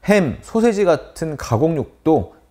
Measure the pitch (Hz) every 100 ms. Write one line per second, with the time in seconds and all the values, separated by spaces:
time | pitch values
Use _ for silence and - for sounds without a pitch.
0 | - 202 165 95 - 226 233 202 196 156
1 | - - 160 151 - 110 156 160 120 _
2 | - 156 92 - _